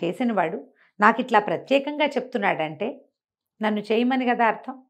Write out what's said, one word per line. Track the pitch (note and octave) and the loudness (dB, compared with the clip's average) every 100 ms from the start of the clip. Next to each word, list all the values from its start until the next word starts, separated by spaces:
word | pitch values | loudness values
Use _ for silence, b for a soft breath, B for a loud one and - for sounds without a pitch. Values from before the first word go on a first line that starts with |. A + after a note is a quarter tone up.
చేసినవాడు | E3+ - B3 G3+ F#3 G3+ - _ _ - | -4 -2 -2 0 0 -2 -12 _ _ 2
నాకు | G#3 A#3 | 4 4
ఇట్లా | B3 A3 | 2 2
ప్రత్యేకంగా | G#3 D#3+ - C#4 C#4 D4 D4 | 2 -2 0 0 0 0 0
చెప్తున్నాడంటే | B3+ - A#3 G3 D#3 D#3 D3+ A3 - _ _ _ _ _ - | 0 -4 -2 -2 0 -4 -4 -8 -8 _ _ _ _ _ -4
నన్ను | G#3+ G#3+ | -2 -2
చేయమని | G#3 A3+ B3 C4 B3 | -2 0 2 0 0
కదా | A#3+ A3+ | 2 2
అర్థం. | G#3+ - C#4 _ | 0 -6 -16 _